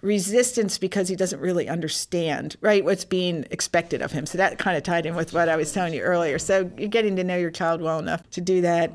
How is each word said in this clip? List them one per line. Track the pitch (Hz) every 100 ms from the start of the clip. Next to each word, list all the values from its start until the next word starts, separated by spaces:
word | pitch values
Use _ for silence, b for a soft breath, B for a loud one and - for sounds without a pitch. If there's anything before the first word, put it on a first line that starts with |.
resistance | 190 208 185 220 240 - 208 -
because | 190 202 185
he | 185
doesn't | 185 -
really | 175 175 120
understand, | 165 160 - - 175 165 147 151 -
right, | 214 208
what's | 156 190
being | - 185 180 170 135
expected | 156 - 170 170 139
of | 139
him? | 160 151
So | 175
that | 190 -
kinda | - 170
tied | 160 170 156
in | 170
with | 160
what | 160 170
I | 160
was | 156
telling | 196 180
you | 156
earlier. | 101 175 170 151
So | - 190 180 -
you're | 208
getting | 226 214 185
to |
know | 180 180
your | 175
child | 165 170 165
well | 160 160
enough | 147 165 -
to | -
do | 175 185
that. | 175 170 170